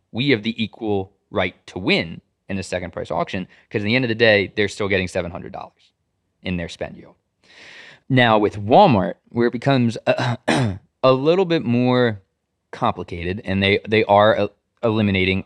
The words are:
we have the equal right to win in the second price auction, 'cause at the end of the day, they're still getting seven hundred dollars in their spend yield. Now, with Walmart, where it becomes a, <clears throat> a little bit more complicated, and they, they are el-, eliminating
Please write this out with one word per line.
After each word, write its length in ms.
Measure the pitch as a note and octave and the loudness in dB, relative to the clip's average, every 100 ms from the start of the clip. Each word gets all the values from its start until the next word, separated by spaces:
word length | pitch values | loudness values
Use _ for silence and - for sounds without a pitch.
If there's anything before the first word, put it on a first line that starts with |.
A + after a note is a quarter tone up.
| _ | _
we 180 | A2 C#3 | -6 0
have 140 | A#2 | 0
the 180 | A2 A2+ | 0 -4
equal 500 | G#2+ - A2 G2+ F#2 _ _ | -8 -6 -4 -4 -6 _ _
right 240 | G#2 F#2 - - | -4 -4 -6 -14
to 120 | - | -8
win 420 | G2+ F#3+ E2+ - - _ - | -2 -2 -2 -10 -18 _ -10
in 80 | G2 | -10
the 60 | |
second 300 | F#2+ F2+ F2+ | -6 -8 -8
price 180 | F2+ E2+ | -10 -8
auction, 380 | F2 E2+ G2 F2+ _ _ | -6 -6 -8 -10 _ _
'cause 140 | A2+ | -6
at 20 | |
the 120 | G#2 B2 | -2 0
end 80 | |
of 40 | B2+ | -2
the 60 | |
day, 380 | A2 A2+ G#2 F#2 - | 2 4 4 2 -2
they're 120 | G2+ | -4
still 200 | - G2+ | -2 -2
getting 200 | G2 F2+ | -2 -2
seven 220 | F#2 F2 | -4 -8
hundred 220 | E2+ - | -10 -14
dollars 400 | - - _ _ _ _ _ _ _ | -14 -16 _ _ _ _ _ _ _
in 140 | G2 F2+ | -8 -6
their 120 | E2+ | -8
spend 280 | - - - | -10 -12 -14
yield. 200 | - _ _ _ _ - - - - - - | -20 _ _ _ _ -20 -20 -20 -20 -20 0
Now, 300 | B2+ A#2+ G#2+ | 4 4 4
with 180 | G2+ G#2 | 2 -2
Walmart, 580 | G#2 D3+ G3+ G#2+ F2+ - _ | 2 6 6 4 0 -6 _
where 180 | A#2 A#2 | -2 -2
it 60 | |
becomes 440 | A#2+ C#3 C3+ A#2+ A2 - | -2 0 2 0 0 -2
a, 320 | B2+ B2 A#2 - | 0 -2 -4 -2
<clears throat> 540 | - A#2+ F#2+ - _ | 0 0 -4 -12 _
a 100 | C3 | 2
little 320 | C3 D3 F3+ | 2 2 0
bit 200 | F#3 E3 | 0 -2
more 580 | A#2 A#2+ B2 B2 A#2+ G#2 - _ _ _ _ | 0 0 2 2 2 -2 -10 _ _ _ _
complicated, 680 | - A#2+ F2+ F2 F2 F2 G2 | -4 -4 -4 -8 -8 -6 -6
and 180 | - F#2+ | -4 0
they, 180 | G2 G2+ - | 2 2 2
they 160 | G#2+ | 0
are 300 | G#2+ G2+ G#2+ | 4 6 6
el-, 180 | G#2+ G#2 - _ _ | 4 -2 -6 _ _
eliminating 640 | A#2 A2 G#2 F#2+ F#2 F#2+ | -2 0 0 2 0 -2